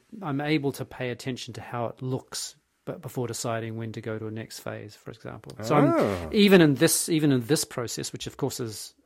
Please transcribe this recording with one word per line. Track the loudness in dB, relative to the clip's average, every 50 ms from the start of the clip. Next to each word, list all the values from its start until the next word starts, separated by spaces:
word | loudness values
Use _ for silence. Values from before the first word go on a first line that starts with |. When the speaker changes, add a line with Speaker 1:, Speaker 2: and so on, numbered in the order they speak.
| _ _ -16 -10
Speaker 1:
I'm | -6 -4 -4 -2
able | 0 0 0 0 0 -2
to | -4 -4 -8
pay | -10 -8 -8 -6 -6
attention | -6 -6 -6 -6 -6 -6 -8 -12 -12
to | -12
how | -12 -8 -6 -4 -4
it | -6 -6 -6
looks, | -6 -4 -4 -6 -6 _ -10 -10 -10 -10 -14 _ _ _ _ _ _
but | -12 -10 -10
before | -12 -8 -6 -4 -4
deciding | -4 -4 -4 -4 -4 -4 -4 -4 -6 -8
when | -8 -8 -8
to | -8 -8
go | -8 -8 -6 -6
to | -6 -8
a |
next | -8 -8 -10 -12 -12 -12
phase, | -10 -10 -10 -10 -12 -16 -18
for | -18 -18 -18
example. | -16 -14 -14 -14 -14 -14 -16 -16 -14 -8
So | -2 2 4
Speaker 2:
Oh. | 6 6 6 4 4 2 2 0 -2
Speaker 1:
I'm, | -2 0
even | 4 6 8 10 10 10
in | 10 8 6
this, | 6 4 4 4 2 0 0
even | 2 2 4 4
in | 4 2 2
this | 2 0 0 0
process, | -2 -6 -6 -6 -6 -6 -6 -8 -8
which | -10 -10 -10 -12
of | -8
course | -4 -4 -4 -4 -4
is | -8 -8 -8 -10 -14 -16 -18 _ _